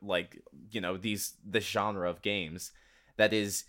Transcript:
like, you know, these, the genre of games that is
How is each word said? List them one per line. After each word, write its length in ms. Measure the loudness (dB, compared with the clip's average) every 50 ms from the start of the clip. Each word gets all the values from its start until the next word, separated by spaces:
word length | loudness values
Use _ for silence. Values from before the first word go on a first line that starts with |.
like, 400 | -4 0 0 0 0 -2 -10 -20 -20 -20 -20 -20 -18 -8
you 100 | -6 -4
know, 160 | -2 -2 -2 -2
these, 400 | -2 -2 -2 -2 -4 -6 -8 -12 -10 -2
the 140 | 0 0
genre 480 | 0 2 0 2 2 2 0 0 0 -2
of 140 | -2 -2 -2
games 480 | -2 -2 -2 -2 -4 -8 -10 -10 -12 -14 -20 -20 _ _ -20 _ _ _
that 160 | 4 6 6
is 340 | 6 4 2 0 -2 -4 -6